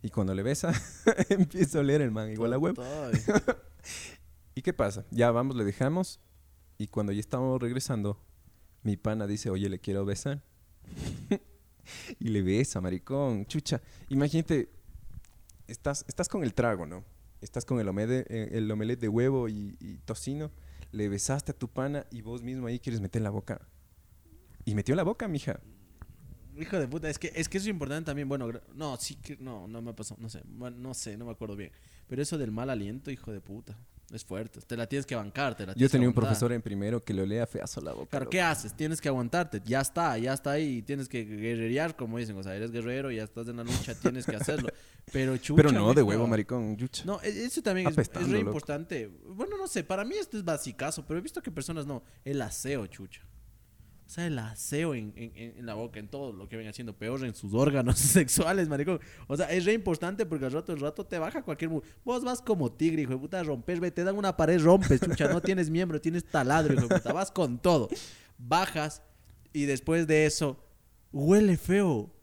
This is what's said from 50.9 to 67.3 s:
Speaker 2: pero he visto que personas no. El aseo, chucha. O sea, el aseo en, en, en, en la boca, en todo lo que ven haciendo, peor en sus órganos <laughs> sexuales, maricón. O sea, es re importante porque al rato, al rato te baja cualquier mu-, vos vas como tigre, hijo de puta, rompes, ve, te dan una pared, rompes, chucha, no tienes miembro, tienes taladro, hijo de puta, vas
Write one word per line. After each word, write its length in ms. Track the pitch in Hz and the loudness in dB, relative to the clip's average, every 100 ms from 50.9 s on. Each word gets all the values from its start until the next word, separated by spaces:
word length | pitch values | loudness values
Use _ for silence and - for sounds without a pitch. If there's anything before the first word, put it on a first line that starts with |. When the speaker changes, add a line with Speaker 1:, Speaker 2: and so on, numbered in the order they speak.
| 160 - | -6 -6
Speaker 2:
pero 140 | 160 | -6
he 20 | |
visto 200 | 233 - | -6 -10
que 100 | 247 | -10
personas 340 | 156 135 165 143 | -8 -8 -6 -6
no. 160 | 131 - - - | -8 -10 -14 -6
El 160 | 143 | -4
aseo, 460 | 110 - 127 139 98 | -4 -6 -4 -4 -6
chucha. 340 | - 95 - - - - - - _ - - - | -10 -16 -16 -20 -20 -20 -20 -20 _ -20 -20 -16
O 40 | |
sea, 160 | - 170 | -6 -4
el 100 | 139 | -2
aseo 560 | 110 107 - 147 165 131 | -6 -8 -4 -2 -2 -2
en, 160 | 107 101 | -6 -10
en, 140 | 117 - | -14 -12
en, 220 | 117 - | -14 -12
en 60 | 117 | -10
la 80 | 107 | -8
boca, 240 | 117 107 | -8 -10
en 80 | 104 | -10
todo 220 | 139 139 | -8 -8
lo 140 | 98 98 | -10 -12
que 60 | 113 | -10
ven 100 | 110 | -10
haciendo, 300 | 107 117 101 | -10 -12 -8
peor 260 | 110 135 131 | -6 -4 -4
en 80 | 107 | -6
sus 180 | 101 | -2
órganos 440 | 107 143 139 123 123 | 4 4 4 2 4
<laughs> 0 | |
sexuales, 680 | 139 190 135 - 165 190 165 | 6 6 6 2 2 2 2
maricón. 300 | 139 147 170 - - - | 0 0 -2 -4 -20 -6
O 80 | 143 | -2
sea, 120 | 160 | 0
es 140 | 175 180 | 2 2
re 60 | |
importante 520 | 220 190 160 175 196 196 | 2 2 -2 -2 -2 -2
porque 180 | 156 131 | -2 -2
al 60 | |
rato, 200 | 143 - | -2 -4
al 60 | 160 | -4
rato 240 | 143 156 - | -4 -4 -6
te 120 | 175 | -4
baja 220 | 160 311 | -4 -4
cualquier 280 | 240 147 160 | -6 -4 -2
mu-, 120 | 160 - - | -4 -6 -12
vos 200 | - 247 247 | -4 -2 0
vas 160 | 247 | -4
como 300 | - 202 127 | 0 2 2
tigre, 280 | - 160 160 | 2 2 2
hijo 80 | 135 | 0
de 40 | 131 | -2
puta, 240 | 147 185 | -4 -4
rompes, 360 | 160 135 117 175 | -2 -4 -2 0
ve, 100 | 175 | 0
te 120 | 170 180 | 0 0
dan 120 | 196 | 2
una 180 | 196 - | 0 4
pared, 260 | 160 175 | 6 8
rompes, 380 | 156 190 185 185 | 10 10 10 6
chucha, 260 | 180 160 147 | 6 2 4
no 120 | 170 | 4
tienes 280 | 185 190 160 | 2 2 2
miembro, 300 | 165 180 156 | 2 0 0
tienes 240 | 165 170 - | 0 -2 0
taladro, 480 | 160 127 156 151 | 2 4 4 6
hijo 140 | 135 123 | 4 6
de 80 | 180 | 2
puta, 160 | - | 2
vas 180 | 160 190 | -2 0